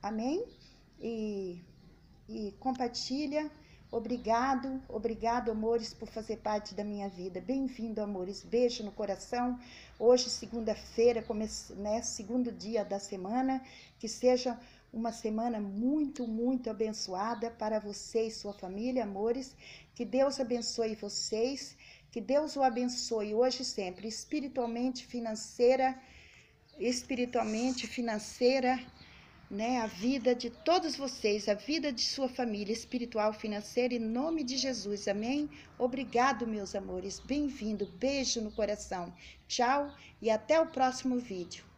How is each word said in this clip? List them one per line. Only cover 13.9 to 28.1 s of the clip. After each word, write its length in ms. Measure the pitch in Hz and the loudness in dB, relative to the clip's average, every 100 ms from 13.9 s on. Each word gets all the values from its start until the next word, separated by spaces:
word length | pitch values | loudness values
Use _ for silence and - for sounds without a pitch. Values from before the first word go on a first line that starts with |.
| - | -10
Que 100 | 220 | -8
seja 500 | - 247 247 254 240 - - - | 2 6 6 2 -4 -10 -20 -12
uma 220 | 220 226 | -4 -4
semana 480 | 226 220 214 233 226 | -2 -2 0 0 -2
muito, 640 | 202 196 247 302 294 - 240 | -4 0 2 2 2 -2 -4
muito 440 | 220 240 262 254 | 0 2 2 -2
abençoada 800 | 214 220 214 - 185 214 214 233 | -2 -2 -2 -4 -2 -2 -2 -4
para 280 | 226 214 214 | -2 0 0
você 500 | 208 202 - 226 220 | -2 -10 -2 0 0
e 20 | |
sua 240 | 220 208 | -2 -8
família, 480 | 202 185 196 233 254 | -8 -8 -4 0 0
amores. 520 | 220 196 220 247 262 - - - - | -2 0 0 0 -2 -14 -20 -20 -20
Que 120 | - 240 | -8 0
Deus 340 | 254 269 277 | 4 4 4
abençoe 540 | 247 240 220 - 220 | 0 0 -2 -2 -2
vocês. 800 | 214 202 - - 214 240 277 - - - - - | -2 -6 -4 -2 0 0 0 -8 -16 -20 -20 -10
Que 100 | - | -10
Deus 360 | 220 277 302 277 | 2 2 2 2
o 60 | |
abençoe 720 | 262 240 247 247 - 226 208 | 2 4 -2 -2 -2 -2 0
hoje 260 | 214 254 247 | 4 4 2
e 60 | 262 | -6
sempre, 420 | - 185 180 220 | -4 -4 -4 -8
espiritualmente, 1000 | 220 - 302 277 262 233 233 254 254 - | -10 -6 -4 -4 -4 -4 -2 -2 -4 -8
financeira, 960 | 247 226 214 - - 240 254 262 254 - - - - - _ _ 311 | -6 -6 -6 -8 4 6 8 4 0 -12 -20 -20 -20 -20 _ _ -2
espiritualmente, 1080 | 220 240 - 262 247 247 220 214 247 247 220 | 0 0 -2 -2 0 0 0 0 0 -2 -4
financeira, 920 | - 233 | -4 -2